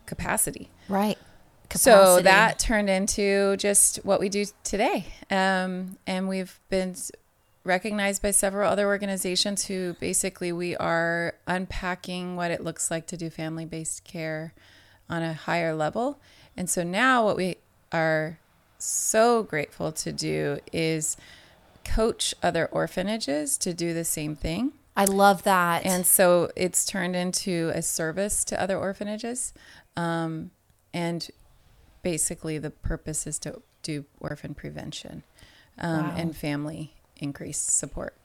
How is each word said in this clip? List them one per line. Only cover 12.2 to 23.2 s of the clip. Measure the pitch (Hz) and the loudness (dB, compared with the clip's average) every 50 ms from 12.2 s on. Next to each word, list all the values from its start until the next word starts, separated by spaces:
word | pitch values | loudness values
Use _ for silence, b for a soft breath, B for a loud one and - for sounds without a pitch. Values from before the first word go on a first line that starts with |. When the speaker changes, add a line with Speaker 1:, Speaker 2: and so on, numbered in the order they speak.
| 180 180 180 | -6 -6 -4
Speaker 1:
what | 175 175 170 | -4 -2 -2
it | 170 - - | -2 -4 -4
looks | 165 160 - - - | -6 -6 -4 -4 -4
like | 170 165 160 - | -4 -4 -6 -8
to | - | -10
do | 165 170 165 | -8 -8 -8
family-based | 160 - 160 160 160 165 165 156 170 160 160 - - - - | -8 -6 -6 -6 -6 -6 -8 -8 -8 -8 -8 -8 -10 -12 -14
care | - - 170 160 160 156 156 160 165 - b b b b b b b b b b - | -14 -10 -8 -6 -6 -6 -6 -8 -10 -12 b b b b b b b b b b -6
on | 170 170 165 | -6 -4 -4
a | 165 160 | -4 -6
higher | 151 - - 165 170 170 165 156 | -6 -4 -2 -2 0 0 0 0
level. | 156 151 151 - 214 240 269 294 - b b b b b b b | 0 -2 -2 -2 -2 -4 -4 -4 -8 b b b b b b b
And | - 185 170 | -8 -4 -4
so | - 185 170 | -2 -2 -2
now | 170 180 202 247 262 262 247 226 | -2 0 2 4 4 4 4 4
what | 208 175 | 2 2
we | - 185 185 170 - _ _ _ _ _ - - | 0 0 -2 -4 -6 _ _ _ _ _ -6 -2
are | 165 160 160 156 156 156 156 165 - _ _ _ _ _ _ _ - | 0 2 2 2 2 0 -4 -6 -12 _ _ _ _ _ _ _ -12
so | - - - - - - - 220 220 240 240 226 208 | -8 -4 -4 -2 -2 2 4 6 6 6 6 4 0
grateful | - - 151 143 - - - 170 165 - | -2 -2 -4 -4 -4 -6 -6 -6 -6 -4
to | - - 170 151 | -6 -6 -8 -6
do | 143 151 156 151 151 151 147 143 - - - - | -6 -4 -2 -2 -2 -2 -2 -4 -4 -8 -8 -4
is | 165 160 160 160 160 156 - - - B B B B B B B B B _ - - - | -2 0 0 0 -2 -2 -4 -6 -6 B B B B B B B B B _ -20 -12 -4
coach | - - 214 220 233 - - - - - - - | 0 2 2 2 2 2 0 -4 -4 -4 0 0
other | 180 170 170 160 | 0 2 2 0
orphanages | - - 165 160 165 - 190 185 196 220 226 | 0 0 -2 -2 -2 -2 -4 -4 -2 -2 -4